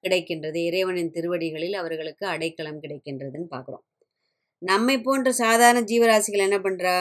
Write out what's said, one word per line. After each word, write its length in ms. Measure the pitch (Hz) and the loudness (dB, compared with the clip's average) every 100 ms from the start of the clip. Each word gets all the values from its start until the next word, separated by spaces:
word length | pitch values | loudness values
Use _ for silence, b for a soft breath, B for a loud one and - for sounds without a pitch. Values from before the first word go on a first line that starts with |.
கிடைக்கின்றது. 540 | 185 185 170 165 156 160 | 2 0 0 -6 -4 -2
இறைவனின் 480 | 170 175 185 180 165 | -2 0 0 -2 -4
திருவடிகளில் 640 | 165 165 175 165 156 170 196 | -4 -4 -2 -4 -4 -6 -6
அவர்களுக்கு 480 | 170 160 156 151 196 | -6 -6 -8 -8 -6
அடைக்கலம் 540 | 160 165 160 156 151 | -4 -6 -6 -10 -10
கிடைக்கின்றதுன்னு 680 | 147 147 147 135 139 139 170 | -12 -14 -10 -10 -10 -10 -10
பார்க்கிறோம். 360 | 131 131 - _ _ _ _ _ _ _ _ | -10 -12 -16 _ _ _ _ _ _ _ _
நம்மை 340 | 180 196 240 269 | 0 2 2 0
போன்ற 320 | 220 269 254 | 0 0 0
சாதாரண 500 | 247 226 233 240 240 | 0 2 6 6 6
ஜீவராசிகள் 640 | 220 233 233 220 208 202 196 | 2 4 6 4 4 0 2
என்ன 120 | 202 | 2
பண்றா? 380 | 190 185 180 180 | 0 -2 0 0